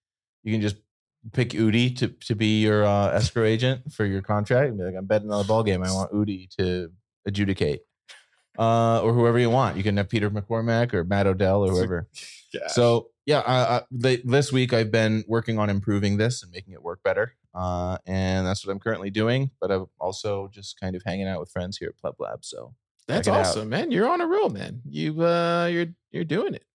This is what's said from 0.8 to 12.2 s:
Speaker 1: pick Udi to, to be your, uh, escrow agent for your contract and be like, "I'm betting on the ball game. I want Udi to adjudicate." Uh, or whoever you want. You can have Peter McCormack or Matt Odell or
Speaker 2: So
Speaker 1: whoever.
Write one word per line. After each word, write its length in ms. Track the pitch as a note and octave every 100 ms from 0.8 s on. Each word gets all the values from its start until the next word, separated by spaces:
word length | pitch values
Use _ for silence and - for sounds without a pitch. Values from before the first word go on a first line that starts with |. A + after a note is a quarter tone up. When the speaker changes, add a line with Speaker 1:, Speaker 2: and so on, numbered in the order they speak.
| _ _ _ _ A2
Speaker 1:
pick 180 | - B2
Udi 460 | E2 A2 A2 B2 B2
to, 100 | G#2
to 260 | - -
be 280 | G#2 G#2+ G#2+
your, 220 | G#2+ G#2+
uh, 260 | G#2 G2+ G2
escrow 320 | F#2+ A2+ A#2+
agent 480 | A2 A2+ B2+ C3 D3
for 120 | -
your 180 | G#2 G2
contract 480 | F#2+ G#2 G2+ B2 C#3+
and 60 | G#2
be 40 |
like, 120 | F2+ F#2
"I'm 100 | G2
betting 240 | G#2+ G#2
on 80 | G#2
the 60 | G2
ball 160 | A2
game. 220 | A2 F#2
I 80 | F#2
want 180 | F#2+ F#2+
Udi 380 | G#2 G#2 F#2+ F#2 -
to 320 | F#2 F2+ E2+ F#2 _ _ G2+
adjudicate." 540 | G2 G2 F#2+ D#2 C2+ - _ - - _ _ _ -
Uh, 420 | A2+ A#2 A#2 A2+
or 120 | G#2
whoever 240 | A#2+ A#2 A#2+
you 100 | A#2+
want. 280 | B2 A#2 F2+
You 60 |
can 140 | G2+ G2+
have 120 | G2
Peter 180 | A2+ G#2
McCormack 640 | G#2 G2 A2+ A#2 A2+ A#2+
or 100 | G2
Matt 220 | E2+ G2+ G2
Odell 360 | F#2 F#2+ G2+
or 40 | F#2+
Speaker 2:
So 60 | F#2
Speaker 1:
whoever. 320 | F2+ F2 - -